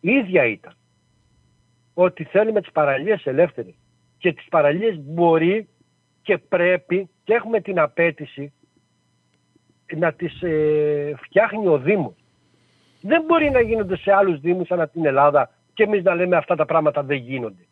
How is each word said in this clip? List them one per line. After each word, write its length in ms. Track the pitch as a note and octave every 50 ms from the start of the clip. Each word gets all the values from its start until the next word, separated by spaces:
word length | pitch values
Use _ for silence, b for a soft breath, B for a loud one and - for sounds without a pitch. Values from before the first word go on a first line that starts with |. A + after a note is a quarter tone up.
ίδια 440 | - E3+ B3 C#4 A#3+ F3+ F#3 E3+ C3
ήταν. 280 | A#2 G#2+ F#2 _ - - _ _ _ _ _ _ _ _ _ _ _ _ _ _ _ _ _ _ _ _ _ _ _ _
Ότι 300 | - F3+ F3+ F3+ - D#3+
θέλουμε 360 | - - F#3+ G#3+ A3 A3 G#3+
τις 120 | - - _
παραλίες 540 | D#3+ D3+ C#3+ C#3 C3+ D3 G3+ G#3+ F#3 -
ελεύθερες. 480 | C#3+ B2+ C#3 E3+ D3 - - A2+ F#2 - _ _ _ _ _ _ _ _ _
Και 140 | - F3+ E3
τις 140 | - - _
παραλίες 500 | - E3 D3 C#3+ D3 F3 G#3+ A3+ G3 D#3+
μπορεί 680 | C#3+ C#3 D#3+ E3 F3 E3+ E3 E3 D#3+ F3 G3 A3 G#3 _ _ _ _ _ _ _ _ _ _ _ _
και 160 | - G3+ -
πρέπει 720 | _ _ - F3 F3 F3+ F3+ F3 _ _ F3 F#3 G3 - _ _ _
και 100 | - G#3+
έχουμε 260 | A#3 - A3 A3+ G#3+
την 180 | - - F#3+ F3
απέτηση 760 | D#3 D3 _ - E3+ E3+ D#3 - D3+ - - - C#3+ D3 _ _ _ _ _ _ _ _ _ _ _ _ _ _ _ _ _ _ _ _ _ _ _ _ _ _ _ _ D#3+
να 160 | D#3 F3 E3 D#3
τις, 300 | _ F3 F3 - - -
ε, 720 | F3 D#3+ D#3 D3+ D3+ D3+ D3+ D3+ D3 D3 D3 C#3+ D3 D3 C3+ -
φτιάχνει 440 | - _ F#3+ A3 A3 G#3+ A3 G#3+
ο 120 | F#3 D#3 C#3+
Δήμος. 360 | B2+ D#3 G#3 G3+ D3 A2+ - _ _ _ _ _ _ _ _ _ _ _ _ _ _ _ _ _
Δεν 220 | - G3 C#4+ E4 D#4+
μπορεί 240 | D#4 E4 E4 D#4 D4
να 100 | C4+ B3+
γίνονται 360 | A#3 G#3+ A3+ A3 G#3 F3+ F#3+
σε 160 | - - G3 G3
άλλους 280 | G3 G3+ G3 E3+ C#3+
Δήμους 300 | C3+ E3+ F3+ F3+ F3 -
ανά 180 | F3+ F3 E3 D3
την 180 | _ E3 D#3+
Ελλάδα 440 | D3 C3+ C3+ C#3+ D3 C#3+ D3 B2+ - _ _ _ _ _
και 80 | - G#3+
εμείς 200 | G#3 G#3+ G3+ F3
να 120 | F#3 F3+
λέμε 220 | E3+ F3+ F3+ F3+
«Αυτά 180 | E3 D3 - F3+
τα 80 | D3+ D#3
πράγματα 380 | C#3+ D#3+ E3 D#3 D3+ - D3+ C#3+
δεν 140 | C3+ C#3+
γίνονται». 500 | C3+ A#2+ A#2+ C3+ C3 A#2+ G#2+ G2 _ _ _